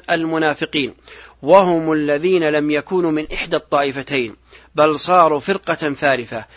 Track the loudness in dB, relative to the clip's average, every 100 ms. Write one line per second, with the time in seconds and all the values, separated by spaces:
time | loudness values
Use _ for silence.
0 | -2 -2 -2 0 0 -2 -4 -4 -4 -8
1 | -20 -20 -20 -6 4 6 6 2 0 -2
2 | 0 0 2 2 2 0 0 -2 -2 -2
3 | 0 -2 -4 -10 -4 -4 -2 -2 0 -4
4 | -4 -4 -4 -8 _ -20 _ 0 2 2
5 | 2 4 4 2 -2 -4 -4 -4 -4 -2
6 | 0 0 -4 -10 -12